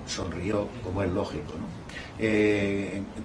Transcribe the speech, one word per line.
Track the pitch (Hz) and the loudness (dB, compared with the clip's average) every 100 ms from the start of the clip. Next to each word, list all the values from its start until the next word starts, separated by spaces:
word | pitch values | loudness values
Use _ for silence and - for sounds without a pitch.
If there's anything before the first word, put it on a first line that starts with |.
| - | -8
sonrió, | - 87 82 92 107 104 - | -6 -4 -4 0 0 0 -4
como | 98 95 | -4 0
es | 92 | 2
lógico, | 90 98 78 73 - | 2 0 -4 -6 -8
¿no? | - - - - - - | -8 -8 -10 -10 -10 0
Eh, | 110 107 107 104 101 101 95 98 98 - | 4 6 6 6 4 0 -2 -4 -6 -8